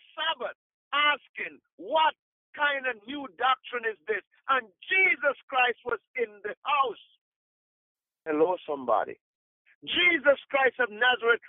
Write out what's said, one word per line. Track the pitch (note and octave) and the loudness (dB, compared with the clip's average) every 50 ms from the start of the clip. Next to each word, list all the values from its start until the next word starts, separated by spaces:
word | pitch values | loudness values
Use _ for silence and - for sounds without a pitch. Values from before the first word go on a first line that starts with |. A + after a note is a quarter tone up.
| - _ - | -10 _ -10
Sabbath | D#4+ D#4 E4 D#4+ C4 A#3+ F3 C#3 _ _ _ _ _ _ - | -6 -4 -4 -4 -4 -6 -12 -12 _ _ _ _ _ _ -4
asking, | - C#4+ D4 D4 D4 - _ _ - - G3+ E3+ D3+ B2 _ _ _ | -2 2 2 2 2 0 _ _ -12 -10 -10 -10 -12 -16 _ _ _
"What | - E3 G3+ C#4+ D#4+ D#4+ D4+ - _ _ _ _ _ _ _ - | -16 -8 -2 2 2 2 2 0 _ _ _ _ _ _ _ -6
kind | - D4 D4 C#4 C4+ B3+ | -2 -2 -2 -2 -2 -4
of | C4 A#3+ G#3+ G#3 | -6 -8 -8 -10
new | A3+ C#4+ D4 C#4 G3+ E3+ | -12 -10 -10 -10 -12 _
doctrine | D#3 A#3+ C4 C4 - - - B3 A#3+ A3+ | -2 0 0 0 0 -2 -8 -8 -4 -4
is | A3+ G#3+ - - | -4 -6 -6 -6
this?" | - A3 F#3+ - _ _ _ - - | -6 -6 -6 -6 _ _ _ -2 0
And | C4+ C4 A#3 G#4+ _ - | 0 0 -2 -4 _ -14
Jesus | - - F#4+ F#4+ F#4+ F#4 E4+ B3 C4+ C#4+ B3 - - - | -6 0 2 4 4 4 2 2 0 0 0 -2 -6 -4
Christ | C#4 B3+ B3 B3 A3+ - - | 0 2 2 2 0 -2 -4
was | A#3+ A#3 G3 _ _ - | -6 -6 -6 _ _ -6
in | B3+ A#3 G#3+ G#3 G3+ | -4 -4 -4 -6 -12
the | F#3+ G#3 F3+ _ - | -12 -12 -12 _ -4
house. | - D4 C#4+ C4+ B3 F3+ - - _ _ _ _ _ _ _ _ _ _ _ _ _ _ _ _ _ _ _ _ _ _ _ - | -2 0 0 0 0 -2 -8 -16 _ _ _ _ _ _ _ _ _ _ _ _ _ _ _ _ _ _ _ _ _ _ _ -8
Hello, | D#3+ D3+ D3+ D#3+ F3 F#3 F3 - | -4 0 2 2 2 0 -4 -6
somebody. | - D3 C#3 C3 A#2 A2 G2 D#2 B1+ - _ _ _ _ _ _ _ _ _ _ _ _ _ - | -8 -8 -6 -2 0 0 0 0 -4 -8 _ _ _ _ _ _ _ _ _ _ _ _ _ -10
Jesus | C#4+ - E4 F4+ F4+ E4+ D#4 A#3+ C#4+ C#4 - - - | -6 -2 2 2 2 2 2 4 2 2 2 0 -4
Christ | - C4+ C4+ B3 - - | -2 0 0 0 0 0
of | B3 G#3+ | -4 -4
Nazareth | G#3 G#3+ A#3+ B3+ B3 A#3 A3 A#3 A#3 - - | -2 0 2 2 2 2 2 0 0 0 -2